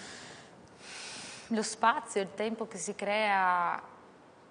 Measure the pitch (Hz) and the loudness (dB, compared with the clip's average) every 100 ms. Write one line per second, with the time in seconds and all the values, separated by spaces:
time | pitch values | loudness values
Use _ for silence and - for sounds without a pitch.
0 | - - - - - - - - - - | -12 -14 -16 -18 -20 -20 -20 -20 -16 -14
1 | - - - - - 220 208 - 226 294 | -12 -12 -12 -14 -2 -2 -2 4 6 6
2 | - 208 190 - 220 226 220 196 185 196 | 2 -2 -2 -2 -4 -2 -6 -6 -8 -4
3 | 202 208 214 196 185 180 170 - - - | 0 2 4 4 6 4 2 -2 -6 -20
4 | - - - - - | -20 -20 -20 -20 -20